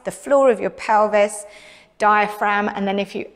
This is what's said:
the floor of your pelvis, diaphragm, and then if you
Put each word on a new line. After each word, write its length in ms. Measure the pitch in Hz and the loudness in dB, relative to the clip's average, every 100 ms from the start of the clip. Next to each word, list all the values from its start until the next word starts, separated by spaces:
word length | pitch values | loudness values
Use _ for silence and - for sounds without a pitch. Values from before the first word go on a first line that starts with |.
the 60 | 196 | -12
floor 400 | - - 277 269 | -10 0 4 4
of 100 | 196 | 2
your 100 | 202 | -4
pelvis, 760 | - - 214 214 208 208 - - - - - _ - | -6 0 2 4 2 0 -2 -16 -20 -20 -20 _ -2
diaphragm, 680 | 208 208 202 - 208 208 208 | 2 2 0 -2 -2 -2 -2
and 180 | - 196 | -4 -4
then 120 | 202 | -4
if 160 | 196 | -6
you 100 | 208 - | -8 -10